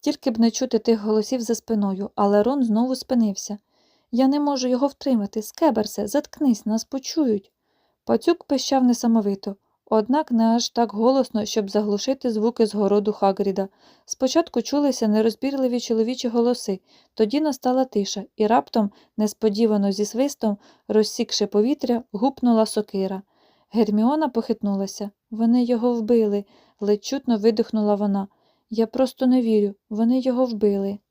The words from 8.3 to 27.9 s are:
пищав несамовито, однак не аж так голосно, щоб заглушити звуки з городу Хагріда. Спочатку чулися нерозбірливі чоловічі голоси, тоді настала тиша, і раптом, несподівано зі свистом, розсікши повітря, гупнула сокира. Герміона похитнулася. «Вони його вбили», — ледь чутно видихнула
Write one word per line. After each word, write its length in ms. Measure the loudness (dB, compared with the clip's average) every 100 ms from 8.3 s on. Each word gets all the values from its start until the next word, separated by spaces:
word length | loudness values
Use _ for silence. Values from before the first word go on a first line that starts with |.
| 0
пищав 400 | 0 -4 0 2
несамовито, 720 | 4 2 2 2 0 -4 -8 -14 _ _ _
однак 460 | 0 2 0 0
не 120 | 2
аж 240 | 2 2 0
так 240 | -2 -2
голосно, 520 | 0 2 2 0 -2
щоб 260 | -4 -4 -2
заглушити 600 | -2 0 -2 -2 -4 -2
звуки 360 | 0 -2 0 0
з 80 |
городу 380 | 2 2 2 0
Хагріда. 560 | 0 0 0 -2 -2 -6 _ _ _
Спочатку 580 | _ -4 0 0 0 -4
чулися 460 | -2 0 0 0 0
нерозбірливі 720 | 2 2 0 -4 -2 -2 -2
чоловічі 480 | -2 -2 0 -2 -2
голоси, 520 | 0 0 0 -4 -8 _ _ _
тоді 260 | -2 0 2
настала 440 | -2 -2 -2 0
тиша, 400 | 0 -2 -4 -6 -12 _
і 100 | 2
раптом, 440 | 2 2 -2 -2 _ _ -4
несподівано 760 | -4 0 -2 2 2 2 0
зі 120 | -2
свистом, 520 | -4 -2 -4 -2 -4 -4 _ _ _
розсікши 580 | 0 0 -2 -6 -2 -2
повітря, 560 | 0 0 0 -2 -4 -4
гупнула 540 | -2 -2 0 2 2 2
сокира. 560 | -2 -4 -4 -4 -6 -12 _ _ _ _
Герміона 580 | 0 2 2 2 2 -2
похитнулася. 840 | -4 -4 -4 -2 -4 -6 -8 -12 _ _
«Вони 340 | -2 2 2
його 300 | 2 0 0
вбили», — 500 | -2 0 2 2 0 -6 _ _ _
ледь 240 | -2 -2
чутно 340 | -2 -6 -2 2
видихнула 560 | 2 2 -2 0 0